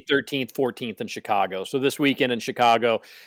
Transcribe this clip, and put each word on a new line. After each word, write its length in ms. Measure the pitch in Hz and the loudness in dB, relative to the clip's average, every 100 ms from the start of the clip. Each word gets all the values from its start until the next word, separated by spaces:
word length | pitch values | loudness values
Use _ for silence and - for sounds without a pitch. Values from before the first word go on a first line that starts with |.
| - | 2
thirteenth, 480 | 139 120 139 127 - | 0 0 -4 -4 -2
fourteenth 460 | 131 113 123 107 | -4 -2 -10 -8
in 60 | 110 | -10
Chicago. 580 | - - 104 95 92 95 | -10 -2 0 0 -2 -4
So 120 | 139 | -2
this 220 | 135 - | 0 2
weekend 320 | 147 131 131 | 0 2 0
in 80 | 120 | 0
Chicago, 640 | - 117 120 117 117 113 - - | -4 2 4 4 2 0 -4 -18